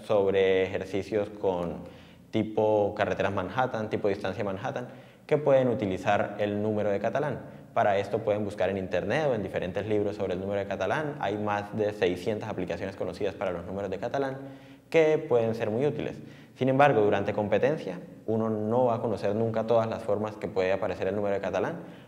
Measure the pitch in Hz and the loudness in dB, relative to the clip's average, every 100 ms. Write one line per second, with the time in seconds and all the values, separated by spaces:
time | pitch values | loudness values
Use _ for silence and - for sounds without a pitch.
0 | - 107 98 95 95 95 95 95 92 101 | 0 4 4 6 6 6 4 0 -2 -4
1 | 92 107 101 - 98 90 85 85 - - | 0 -2 -2 -2 0 0 -2 -6 -10 -18
2 | - - - 113 104 - 107 107 101 - | -20 -20 -4 -2 0 2 4 4 2 0
3 | 98 95 95 98 92 110 127 113 107 107 | 0 2 0 0 -2 0 0 -2 -4 0
4 | 104 98 98 92 101 95 123 123 123 - | 0 0 -4 -4 -4 -4 -6 -6 -10 -14
5 | - - - 151 147 135 127 110 104 92 | -20 -20 -2 0 4 4 4 2 0 0
6 | 110 101 107 101 104 104 107 104 104 101 | 2 2 0 -2 -2 0 0 0 0 0
7 | 113 131 147 113 - - - 117 107 101 | 0 -2 -2 -6 -10 -18 -4 2 4 2
8 | - 113 107 104 101 - 92 98 92 90 | 0 -2 0 0 -2 -2 0 0 -2 -2
9 | 90 135 151 113 92 - 90 92 104 107 | 0 0 0 0 -2 -4 -4 -4 0 0
10 | 101 104 95 90 95 101 98 95 95 135 | 0 -2 -4 -2 -2 -4 -4 -2 -2 -2
11 | 151 - 98 104 104 104 101 110 104 104 | -4 -4 -4 -2 0 -2 -2 -2 -2 2
12 | 95 90 - 107 113 90 87 90 95 92 | 0 0 -2 -4 -4 -6 -4 -4 -6 -6
13 | 92 90 101 - 98 87 85 98 101 95 | -6 -4 -4 -2 -4 -4 -6 -6 -4 -4
14 | 120 139 135 135 - - - - - 160 | -4 -2 -4 -6 -12 -16 -20 -20 0 4
15 | 156 156 156 120 113 113 110 110 147 147 | 4 4 4 2 2 0 -2 0 0 -2
16 | - - - - - - 131 131 143 113 | -6 -8 -14 -20 -20 -2 2 6 6 8
17 | 104 101 98 101 104 101 127 156 - 87 | 6 4 0 -2 2 2 2 0 -6 -10
18 | - - - 110 110 107 107 120 127 113 | -14 -12 -4 0 0 -2 0 2 2 2
19 | 120 95 98 107 113 113 110 117 113 98 | -2 -2 -2 0 0 0 2 4 2 -2
20 | - 101 107 104 92 95 92 98 95 90 | -2 0 -2 -4 -4 0 2 2 -2 -2
21 | 95 104 101 98 95 92 123 175 - - | -2 0 0 -2 -2 -2 -2 -4 -12 -18